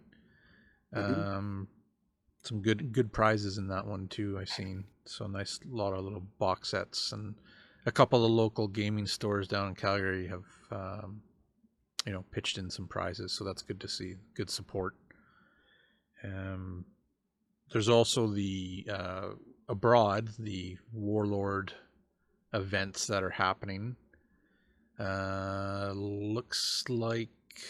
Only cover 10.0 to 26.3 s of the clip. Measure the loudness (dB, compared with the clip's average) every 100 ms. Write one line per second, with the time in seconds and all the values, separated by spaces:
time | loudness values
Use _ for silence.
10 | 2 0 -4 -8 -12 -20 -10 -8 -6 -8
11 | -10 -12 -16 _ _ _ _ _ _ -8
12 | -6 -6 -6 -6 -4 -4 -6 -8 -6 -4
13 | -4 -4 -6 -6 -6 -6 -8 -10 -8 -8
14 | -8 -10 -12 -8 -6 -8 -6 -4 -4 -6
15 | -18 -20 _ _ _ _ _ _ _ _
16 | _ -12 -8 -6 -6 -6 -6 -8 -12 _
17 | _ _ _ _ _ _ -2 2 6 8
18 | 6 4 2 0 -2 -2 -6 -8 -6 -4
19 | -4 -6 -6 -10 -16 -14 -8 2 6 8
20 | 8 4 -2 -6 -6 -4 -6 -10 -12 -6
21 | 0 2 2 0 0 0 -2 -10 -20 _
22 | _ _ _ _ _ -4 0 0 0 -4
23 | 0 0 0 2 2 2 -4 -6 -6 -8
24 | _ _ _ _ _ _ _ _ _ -8
25 | -4 -2 -2 -2 -2 -4 -4 -2 -4 -4
26 | -4 -2 -2